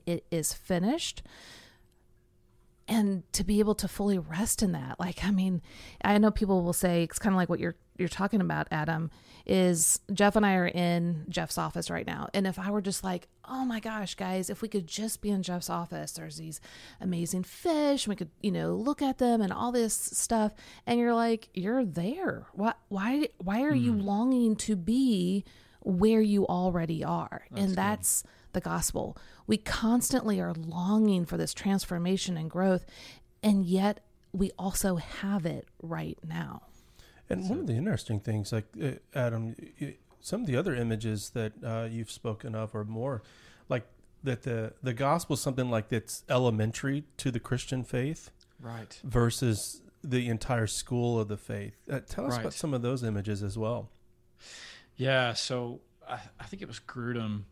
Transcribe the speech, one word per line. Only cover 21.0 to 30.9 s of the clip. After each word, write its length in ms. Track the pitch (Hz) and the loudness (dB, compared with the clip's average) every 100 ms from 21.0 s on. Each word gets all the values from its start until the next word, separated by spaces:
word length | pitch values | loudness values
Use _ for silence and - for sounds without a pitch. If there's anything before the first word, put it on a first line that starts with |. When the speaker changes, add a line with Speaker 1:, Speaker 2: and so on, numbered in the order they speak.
| 240 | 4
Speaker 1:
like, 360 | 233 233 226 - | 4 4 0 -2
"You're 320 | - 185 254 233 | -4 0 2 0
there. 640 | 156 175 320 349 175 147 | 0 -2 -2 -2 -4 -8
Why, 200 | - 214 - - | -2 0 -2 -4
why, 400 | 196 208 277 302 - | -2 0 2 0 -2
why 240 | 180 214 | -2 0
are 140 | 285 277 | 4 4
you 180 | 240 | 4
Speaker 2:
Hmm. 60 | 214 | 2
Speaker 1:
longing 540 | 196 202 247 254 233 214 | 2 2 4 4 4 2
to 180 | - 208 | 0 0
be 680 | 170 240 269 202 175 196 - - - - | 2 2 4 4 2 0 -2 -12 -20 -8
where 400 | - 180 214 220 | -2 4 6 6
you 260 | 214 202 190 | 6 4 4
already 560 | 175 185 175 160 160 | 2 2 0 0 -2
are?" 400 | 151 170 156 - - | -2 -2 -4 -10 -10
Speaker 2:
That's 100 | 131 | -2
Speaker 1:
And 80 | 196 | 0
Speaker 2:
good. 60 | 185 | 2
Speaker 1:
that's 460 | 196 208 - - - - - | 0 0 0 0 -2 -12 -8
the 80 | 185 | -6
gospel. 540 | 165 170 165 - - - - - - | -2 -2 -2 -2 -4 -8 -16 -10 0
We 120 | 214 | 0
constantly 800 | - - 220 247 247 262 214 196 | 0 0 2 4 2 0 2 0
are 120 | 175 | 0
longing 720 | 165 160 165 180 | -4 -6 -4 2